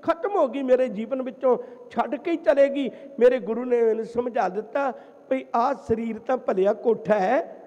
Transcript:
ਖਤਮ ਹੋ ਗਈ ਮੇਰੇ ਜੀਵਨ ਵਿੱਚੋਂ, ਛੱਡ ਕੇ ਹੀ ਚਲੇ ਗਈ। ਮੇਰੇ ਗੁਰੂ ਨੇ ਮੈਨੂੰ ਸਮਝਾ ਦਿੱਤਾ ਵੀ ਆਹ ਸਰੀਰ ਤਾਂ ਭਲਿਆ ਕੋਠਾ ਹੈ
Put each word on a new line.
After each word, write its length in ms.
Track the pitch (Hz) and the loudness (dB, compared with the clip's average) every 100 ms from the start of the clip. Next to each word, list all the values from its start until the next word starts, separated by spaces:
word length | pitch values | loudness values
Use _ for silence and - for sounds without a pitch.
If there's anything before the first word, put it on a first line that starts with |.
ਖਤਮ 340 | - 330 392 403 | -2 -2 0 0
ਹੋ 120 | 285 | 0
ਗਈ 140 | 240 | 0
ਮੇਰੇ 260 | 262 254 254 | 2 2 2
ਜੀਵਨ 340 | 202 220 262 | -4 -6 -6
ਵਿੱਚੋਂ, 360 | 254 - 262 233 - - - | -6 -2 0 0 -2 -16 -12
ਛੱਡ 240 | - 240 | -4 -4
ਕੇ 160 | 240 339 | -4 -4
ਹੀ 60 | 339 | -2
ਚਲੇ 320 | 330 285 277 | 2 4 4
ਗਈ। 220 | 277 262 - - - | 4 -4 -6 -16 4
ਮੇਰੇ 200 | 240 254 | 4 4
ਗੁਰੂ 260 | 185 220 | -2 -4
ਨੇ 180 | 247 240 | 0 2
ਮੈਨੂੰ 220 | 233 220 | 2 2
ਸਮਝਾ 440 | 220 233 247 233 190 | -4 -4 -4 0 -2
ਦਿੱਤਾ 440 | 185 214 285 277 233 - - - | -2 -6 -2 -2 -4 -14 -20 -4
ਵੀ 160 | 262 - | -4 -2
ਆਹ 200 | 233 247 | 0 0
ਸਰੀਰ 440 | 262 - 226 226 220 | -2 -4 -4 -2 -8
ਤਾਂ 180 | - 254 | -4 -4
ਭਲਿਆ 360 | 240 202 190 | -2 0 2
ਕੋਠਾ 460 | 208 - 220 - 214 | 2 0 0 2 2
ਹੈ 360 | 185 262 339 - | 2 0 -2 -12